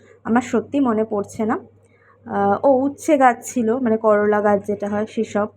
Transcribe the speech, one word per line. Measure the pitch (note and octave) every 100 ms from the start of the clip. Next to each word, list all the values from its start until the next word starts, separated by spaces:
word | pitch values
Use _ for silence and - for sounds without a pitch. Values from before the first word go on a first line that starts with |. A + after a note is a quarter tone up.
| - -
আমার | - A3+
সত্যি | - A3+ G#3+ C#4+
মনে | B3+ G#3+
পড়ছে | A3 G#3 G3+ - A3
না। | D#4 - _ _ _ _ _ A#3+
আহ, | G3+ G3+ G3+ C#4+
ও | B3+
উচ্ছে | C#4 C#4+ - D4
গাছ | C4 A#3
ছিল, | - B3+ A3 B3
মানে | A#3+ A3
করলা | A3 G#3 G#3 G#3
গাছ | G#3 G3+ G3+
যেটা | G3+ G3+
হয় | G#3 G#3+
সেসব। | - G#3+ G3+ G#3